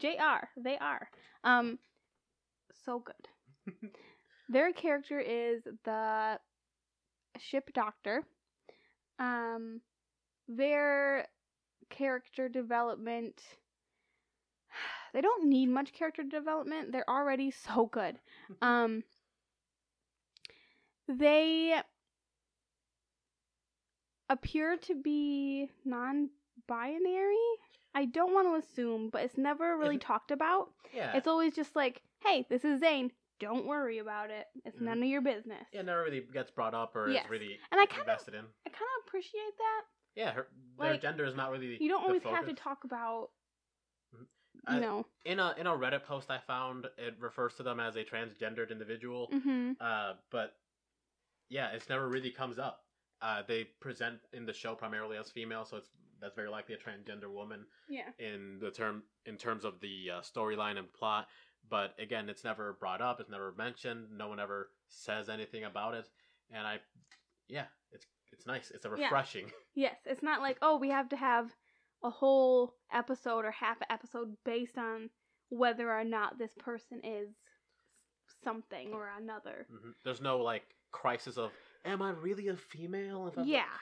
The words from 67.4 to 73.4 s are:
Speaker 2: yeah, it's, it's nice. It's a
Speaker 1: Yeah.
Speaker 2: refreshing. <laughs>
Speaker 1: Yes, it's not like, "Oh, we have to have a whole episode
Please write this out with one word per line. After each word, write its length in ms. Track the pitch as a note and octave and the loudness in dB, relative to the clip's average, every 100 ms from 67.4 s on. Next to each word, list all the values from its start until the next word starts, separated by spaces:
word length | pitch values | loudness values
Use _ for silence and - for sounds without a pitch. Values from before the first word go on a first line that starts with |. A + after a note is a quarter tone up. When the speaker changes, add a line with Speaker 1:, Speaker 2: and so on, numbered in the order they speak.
| - | -12
Speaker 2:
yeah, 160 | C#3 B2+ _ _ | -10 -10 _ _
it's, 140 | - - _ _ | -20 -20 _ _
it's 140 | - A#2 | -16 -8
nice. 260 | C3 - | -8 -8
It's 140 | - G#2+ | -10 -6
a 40 | B3+ | -2
Speaker 1:
Yeah. 60 | C#4+ | 2
Speaker 2:
refreshing. 460 | C#3 C3+ G#3 F#3+ - | 2 0 -6 -10 -14
<laughs> 40 | - - | -10 -2
Speaker 1:
Yes, 200 | C4+ - - | -2 -2 -8
it's 180 | C4 | -4
not 160 | D4+ D4 | 0 0
like, 180 | C4+ B3+ | 0 4
"Oh, 160 | D#4 D4+ | 4 6
we 100 | C4+ | 4
have 220 | C#4 C4 | 0 0
to 80 | C#4 | 0
have 360 | C4 A#3+ A#3 - _ _ _ _ | 4 4 2 -8 _ _ _ _
a 80 | A#3+ | -6
whole 640 | - C4+ C4+ C4 B3+ B3 - - | 4 6 8 8 8 6 -2 -4
episode 500 | A#3+ A#3+ C4 B3 A3+ | -2 0 -2 0 0